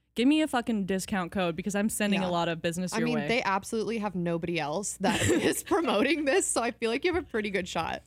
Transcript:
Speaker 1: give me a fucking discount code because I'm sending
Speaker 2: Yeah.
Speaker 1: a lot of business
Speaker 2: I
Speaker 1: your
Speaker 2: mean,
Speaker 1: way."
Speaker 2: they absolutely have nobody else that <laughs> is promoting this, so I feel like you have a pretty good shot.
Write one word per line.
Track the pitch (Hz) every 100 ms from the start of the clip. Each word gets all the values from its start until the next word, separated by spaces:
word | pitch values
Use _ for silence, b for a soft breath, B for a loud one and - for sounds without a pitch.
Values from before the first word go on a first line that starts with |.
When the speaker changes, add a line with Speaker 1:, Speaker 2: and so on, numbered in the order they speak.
| _ -
Speaker 1:
give | 247
me | 311
a | 311
fucking | 247 233 214 180
discount | 190 - 196 175
code | 202 175 165
because | 202 202
I'm | 214
sending | - 208 196
Speaker 2:
Yeah. | 185
Speaker 1:
a |
lot | 175 170
of | 165
business | 170 165 180
Speaker 2:
I | 202
Speaker 1:
your | 240
Speaker 2:
mean, | 240
Speaker 1:
way." | 147
Speaker 2:
they | 240
absolutely | 196 190 - 226 202 226
have | 208 180
nobody | 170 170 170 165
else | 147 170 214 -
that | 190 196
<laughs> | -
is | 339 - -
promoting | - 339 339 214 277 285 277
this, | 370 -
so | 277
I | 233
feel | - 226
like | 262 370
you |
have | 349
a | 285
pretty | 226 208
good | 190 190
shot. | 175 160 -